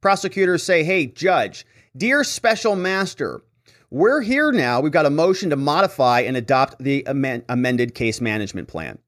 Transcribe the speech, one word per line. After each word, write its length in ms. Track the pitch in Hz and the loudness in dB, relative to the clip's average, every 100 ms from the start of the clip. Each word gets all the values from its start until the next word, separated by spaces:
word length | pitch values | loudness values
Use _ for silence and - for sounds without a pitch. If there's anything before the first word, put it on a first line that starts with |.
Prosecutors 600 | 196 196 196 190 190 175 | 2 0 -2 -2 0 0
say, 220 | - 175 | 2 0
Hey, 220 | 156 190 139 | 2 0 -2
Judge, 600 | - 180 175 104 - - _ _ 127 | -2 2 2 2 -6 -20 _ _ -6
dear 260 | 214 277 | 0 2
special 540 | 277 - 226 220 233 196 | 0 0 0 0 0 0
master, 640 | 180 190 190 - 113 62 _ _ _ _ _ | -2 -2 -4 -4 -8 -8 _ _ _ _ _
we're 300 | 131 196 294 | 0 2 2
here 320 | 220 269 302 | 0 0 2
now. 300 | 247 123 123 | 2 2 0
We've 100 | 151 | 2
got 140 | 156 151 | 2 2
a 40 | |
motion 380 | 147 170 190 196 | 2 2 2 0
to 80 | 143 | -2
modify 640 | 139 156 196 - 127 123 | 0 2 0 2 2 2
and 160 | 123 131 | 0 -2
adopt 420 | 110 131 135 - | 0 2 2 -2
the 260 | 135 139 - | -4 -4 -2
amend-, 380 | 139 135 120 - | -4 -2 -4 -4
amended 460 | 123 127 123 120 | -2 0 0 -2
case 260 | 117 117 107 | -2 -4 -2
management 480 | 117 107 101 98 78 | -4 -4 -6 -8 -10
plan. 300 | 82 76 - | -10 -12 -14